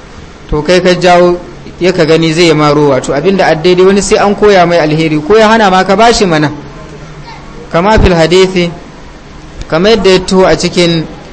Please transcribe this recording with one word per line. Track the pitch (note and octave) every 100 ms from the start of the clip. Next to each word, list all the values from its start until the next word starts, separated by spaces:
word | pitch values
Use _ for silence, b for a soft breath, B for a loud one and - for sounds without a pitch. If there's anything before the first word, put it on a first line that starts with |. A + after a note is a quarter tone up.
| - - - - -
to | D3+
kai | D3+ F3+
ka | F3+
jawo | F3 F3+ F3 F3 F3 - - - -
ya | E3+
ka | F3+
gani | D3+ D#3+ E3
zai | D#3 E3+
yi |
ma | D3+ D3+
rowa. | D3 D3 B2+
To | C#3+
abinda | C#3 F3 F#3+ D3+
a |
daidai | D#3 E3+ F3+ F#3
wani | G3+
sai | F#3+ G#3+
an | G3
koya | G3+ G#3 F#3+ E3+
mai | E3+
alheri, | D#3 D#3 D#3+ D3+ D3+
ko | A3
ya | G#3+
hana | A3+ G3+
ma | F#3
ka | F#3 G3
bashi | A#3 - F#3+
mana. | D#3 D3 - - - - - - - - - - - -
Kama | E3 G3 A3
fil | F#3+
hadithi, | E3+ D#3+ F#3 F#3 F#3 E3+ D#3+ - - - - - - - - -
kama | D#3+ G3+
yadda | A3+ F#3+
ya | F#3
taho | - F#3 F3+
a | D#3+
cikin | F3 F3 E3+ E3 D3+ - -